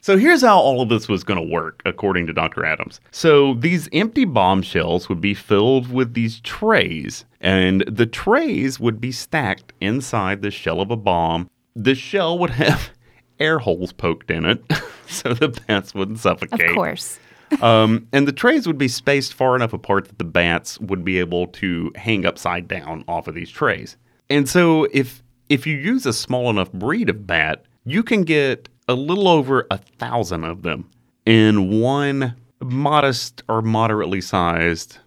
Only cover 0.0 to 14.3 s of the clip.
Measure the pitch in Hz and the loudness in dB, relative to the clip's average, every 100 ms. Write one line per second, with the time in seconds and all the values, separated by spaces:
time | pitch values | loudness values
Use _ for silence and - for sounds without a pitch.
0 | - 196 277 339 247 196 139 127 120 113 | 4 4 6 6 6 6 4 2 2 0
1 | - 98 - 95 82 82 80 - 95 87 | 2 -2 0 -4 -2 -4 -4 -6 -6 -2
2 | 101 90 82 80 80 - 82 78 - - | 0 0 -2 -2 -2 -2 -4 -4 -6 -14
3 | _ - 165 147 139 120 147 180 143 151 | _ 0 6 6 6 2 0 -2 -2 -2
4 | 220 285 233 120 92 95 90 87 85 87 | 0 0 0 2 4 2 0 -2 0 -2
5 | - 90 98 101 - 101 110 135 123 127 | -2 -4 -2 -4 0 2 4 2 0 -2
6 | 123 117 113 113 - - 214 208 90 80 | -2 0 -4 -4 -14 -4 2 2 2 -4
7 | 58 - - _ - 95 92 95 - 110 | -10 -12 -18 _ 0 2 4 2 0 0
8 | 117 - - 247 330 196 135 131 117 110 | 0 0 0 0 0 -2 -4 -2 -2 -2
9 | 120 127 - 160 117 95 - _ 95 127 | -8 -8 -6 -4 -2 -4 -10 _ -4 -2
10 | 127 117 95 98 101 - - 82 98 117 | -2 -2 -2 -2 -6 -6 -4 -4 -2 -2
11 | 104 87 82 82 90 _ _ 117 107 135 | -2 0 0 -2 -6 _ _ -2 0 0
12 | - 202 165 175 175 123 185 - - _ | -2 -2 -2 0 -2 0 0 0 -4 _
13 | _ _ _ _ 156 156 113 87 90 - | _ _ _ _ -2 0 -2 -4 -4 -4
14 | 85 82 - | -4 -4 -4